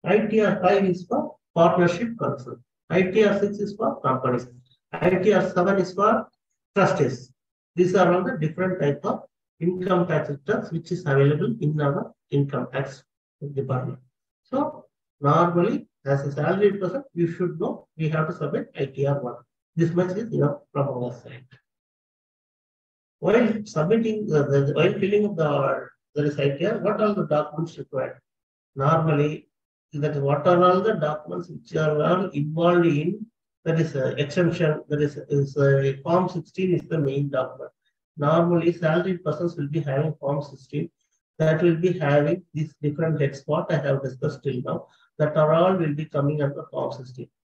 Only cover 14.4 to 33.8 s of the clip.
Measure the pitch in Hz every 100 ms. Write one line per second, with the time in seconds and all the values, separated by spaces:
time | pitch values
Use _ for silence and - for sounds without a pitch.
14.4 | _ 269 302 - - _ _ _ 143 160
15.4 | 175 170 196 294 - _ 135 139 147 -
16.4 | 151 190 208 185 180 180 - 170 170 -
17.4 | 175 160 220 - - - 156 156 156 180
18.4 | 143 233 - - 135 - 139 139 123 -
19.4 | _ _ _ 160 165 170 185 190 226 139
20.4 | 143 - _ 143 135 123 123 - 123 123
21.4 | - _ _ _ _ _ _ _ _ _
22.4 | _ _ _ _ _ _ _ _ 180 226
23.4 | 226 220 - 156 170 226 226 214 147 151
24.4 | 135 139 139 143 180 208 190 208 208 165
25.4 | 151 139 135 135 - _ _ 147 147 143
26.4 | 143 139 185 226 202 208 214 196 156 151
27.4 | 151 156 165 - - 135 - - _ _
28.4 | _ _ _ 135 139 160 160 143 151 156
29.4 | _ _ _ _ _ 147 147 147 139 147
30.4 | 185 175 180 185 208 190 151 151 - 180
31.4 | 175 156 - 156 156 151 156 185 196 143
32.4 | 151 160 170 175 165 147 165 208 - _
33.4 | _ _ 165 160